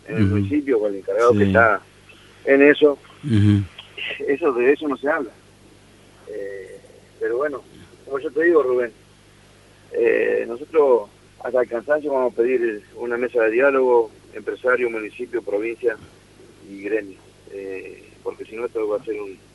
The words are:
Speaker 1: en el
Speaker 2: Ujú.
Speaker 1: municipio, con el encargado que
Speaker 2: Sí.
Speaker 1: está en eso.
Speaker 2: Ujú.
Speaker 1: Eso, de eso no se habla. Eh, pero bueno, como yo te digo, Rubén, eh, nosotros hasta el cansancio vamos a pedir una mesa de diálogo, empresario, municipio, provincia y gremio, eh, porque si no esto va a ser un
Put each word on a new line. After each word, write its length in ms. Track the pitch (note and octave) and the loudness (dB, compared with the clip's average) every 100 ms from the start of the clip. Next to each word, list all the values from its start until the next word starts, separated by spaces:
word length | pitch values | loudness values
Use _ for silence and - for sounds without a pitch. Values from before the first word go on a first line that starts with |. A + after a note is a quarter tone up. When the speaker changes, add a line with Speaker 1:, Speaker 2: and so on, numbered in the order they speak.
| - | -6
Speaker 1:
en 100 | A2 | 0
el 60 | G2 | 0
Speaker 2:
Ujú. 80 | G2+ | 0
Speaker 1:
municipio, 420 | G2+ D3+ C#3 A#2 | 0 -2 0 0
con 120 | G#2 | 0
el 80 | F#2+ | -4
encargado 340 | G2 G#2 A#2+ | -4 2 4
que 40 | G#2+ | 4
Speaker 2:
Sí. 40 | G2 | 4
Speaker 1:
está 340 | G#2 A2+ G2 - - - - - - - | 4 4 2 -4 -20 -20 -20 -20 -8 0
en 160 | C#3 | 6
eso. 340 | C#3+ C#3+ D3+ C#3 - - C3 | 6 6 4 2 -8 -12 0
Speaker 2:
Ujú. 360 | G#2+ G#2 G2+ F#2 - - - - - C#3+ | 4 6 4 0 -10 -20 -14 -12 -6 -2
Speaker 1:
Eso, 260 | C3+ D#3+ | 0 0
de 180 | A#2+ B2 | 2 2
eso 140 | D3 D3+ | 2 -2
no 80 | B2+ | -4
se 120 | C#3 | -2
habla. 200 | D#3+ A2 - - - - - - - - - - | -2 -4 -14 -20 -20 -20 -20 -20 -20 -20 -20 -16
Eh, 500 | G#2+ G2 G2 F#2+ G2 - - - - | -12 -12 -12 -16 -20 -20 -20 -20 -8
pero 180 | A2 A#2+ | -4 -2
bueno, 240 | D3+ C3 - - - - - | -4 -6 -14 -20 -20 -20 -10
como 120 | C3+ | -8
yo 120 | D#3 | -6
te 140 | D3+ E3+ | 0 2
digo, 180 | D#3+ | 4
Rubén, 280 | B2+ B2 A#2 - - _ _ - - - - - - | 2 0 -2 -8 -20 _ _ -20 -20 -20 -20 -20 -8
eh, 520 | - A#2 A2 A2 A2 A2 | 0 2 2 0 -2 -4
nosotros 600 | A#2+ D3+ D#3 C#3+ A#2 G#2 - _ - | -8 -2 2 4 4 0 -14 _ -14
hasta 180 | B2+ B2 | -6 -4
el 60 | A#2 | -4
cansancio 460 | A#2 C3 D3+ D3 | -4 -2 -2 -2
vamos 200 | C3+ B2 | -2 -2
a 20 | A#2 | 0
pedir 460 | A#2+ B2+ A#2 G#2 - A2 | 0 0 -2 -4 -12 -12
una 220 | A#2+ A#2+ | -8 -4
mesa 260 | A#2+ A#2+ | -2 0
de 80 | A2 | 2
diálogo, 600 | A#2 C#3 C3+ B2+ A#2+ A2+ - - | 4 4 4 4 4 2 -6 -20
empresario, 560 | A2 G#2+ G2+ B2+ B2 A#2+ | -14 -10 -4 0 0 0
municipio, 520 | A2+ G#2 - B2 A#2 | -4 -8 -10 -8 -8
provincia 560 | G2+ G2+ A2+ A2+ A#2+ G#2+ - - _ - - - G2 | -4 -4 -4 -4 -4 -4 -8 -20 _ -20 -20 -20 -20
y 100 | G2 | -12
gremio, 360 | G2+ G#2+ G2+ F#2 - - - | -6 -6 -6 -16 -20 -20 -18
eh, 520 | G2 G2 F#2+ F#2 F2+ F#2+ - | -14 -12 -12 -14 -20 -20 -14
porque 220 | - - G2 | -12 -12 -12
si 100 | A2 | -10
no 100 | A#2+ | -8
esto 220 | A2+ G#2 | -4 -4
va 100 | G#2 | -4
a 60 | |
ser 160 | - G#2 | -6 -10
un 180 | G2+ F#2 - | -10 -16 -18